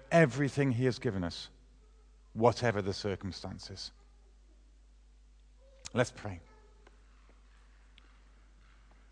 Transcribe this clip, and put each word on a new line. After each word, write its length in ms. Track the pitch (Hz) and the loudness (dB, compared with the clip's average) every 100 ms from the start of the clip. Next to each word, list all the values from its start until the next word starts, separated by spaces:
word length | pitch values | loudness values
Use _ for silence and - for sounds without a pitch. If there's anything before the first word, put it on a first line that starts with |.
| - | 4
everything 600 | 170 156 123 143 - 139 | 6 6 4 -2 2 0
he 140 | 120 127 | 2 0
has 120 | 117 | 0
given 260 | - 95 | -2 -2
us, 260 | 85 - - - - - - - - - - | -4 -6 -14 -20 -20 -20 -20 -20 -20 -20 -14
whatever 480 | 110 117 120 120 101 | 4 4 4 2 0
the 120 | 98 | -2
circumstances? 960 | 95 104 92 98 87 95 95 - 95 - - - - - - - - - - - - - - - - - - - - - | -4 -4 -6 -6 -10 -12 -14 -14 -14 -16 -18 -20 -20 -20 -20 -20 -20 -20 -20 -20 -20 -20 -20 -20 -20 -20 -20 -20 -20 -6
Let's 180 | 113 123 | -2 -2
pray. 280 | - 104 90 - - - - - - - - - - - - - - - - - - - - - - - - - - - | -2 -12 -14 -16 -20 -20 -20 -20 -20 -20 -20 -20 -20 -20 -20 -20 -20 -20 -20 -20 -20 -20 -20 -20 -20 -20 -20 -20 -20 -20